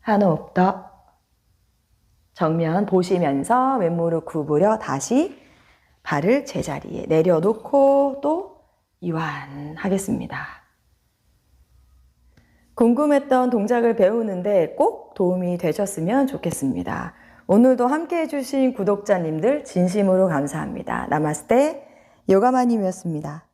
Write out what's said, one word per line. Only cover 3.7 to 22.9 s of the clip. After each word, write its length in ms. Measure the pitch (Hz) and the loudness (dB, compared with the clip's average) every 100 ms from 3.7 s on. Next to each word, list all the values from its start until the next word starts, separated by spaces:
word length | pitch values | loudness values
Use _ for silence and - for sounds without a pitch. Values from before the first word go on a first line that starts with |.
| 262 | 0
왼무릎 480 | 175 170 170 165 160 | -2 0 -2 -2 -4
구부려 520 | 160 147 147 196 220 | -6 0 2 2 0
다시 640 | - 135 - 254 370 - _ _ _ _ _ _ | -4 -6 0 0 0 -6 _ _ _ _ _ _
발을 420 | - 147 170 269 285 | -4 -2 2 0 -2
제자리에 600 | - - 143 101 - - | -8 -8 -8 -10 -12 0
내려놓고 1120 | 160 170 165 185 220 - 277 277 277 277 269 | 2 4 2 2 -2 0 4 4 4 2 -2
또 400 | 285 320 392 - _ _ _ _ | -2 -4 -6 -18 _ _ _ _
이완하겠습니다. 1500 | 175 160 160 143 139 143 147 160 196 190 - - - - - - _ _ _ _ _ _ _ _ _ _ _ _ _ _ _ _ _ _ _ _ _ - | -6 -4 -6 -8 -14 -14 -14 -8 -4 -2 -2 -6 -6 -10 -12 -16 _ _ _ _ _ _ _ _ _ _ _ _ _ _ _ _ _ _ _ _ _ 0
궁금했던 760 | 233 240 294 285 285 254 247 | 2 4 4 2 4 2 2
동작을 460 | 233 208 240 233 226 | 0 0 2 2 4
배우는데 800 | 190 233 226 185 185 202 160 - | 2 2 -4 -4 0 2 2 2
꼭 380 | 349 - - | 0 0 -18
도움이 440 | - 180 180 180 175 | -2 -2 0 -2 -2
되셨으면 720 | 175 - 196 180 165 254 262 | -2 -2 -4 -4 0 0 0
좋겠습니다. 840 | - 170 - 135 87 90 - - - - - - | -2 -6 -4 -4 -4 -6 -8 -10 -14 -20 -20 2
오늘도 400 | 208 254 254 247 | 4 6 4 2
함께 300 | 302 339 349 | 0 -2 -4
해주신 560 | 320 285 269 277 262 | -4 -6 -4 0 0
구독자님들 880 | 254 196 202 202 190 165 156 208 294 | 0 -2 -2 0 0 0 -2 0 -2
진심으로 640 | - 180 180 202 196 185 185 | -4 0 0 2 2 4 2
감사합니다. 800 | 147 143 156 147 - - - - | 0 -4 -6 -8 -10 -8 -8 -2
나마스테 800 | 151 151 156 - 233 302 - - _ _ _ - | -2 0 -4 0 2 2 -2 -16 _ _ _ 2
요가마님이었습니다. 1160 | 190 240 254 247 226 190 | 4 4 2 2 0 -2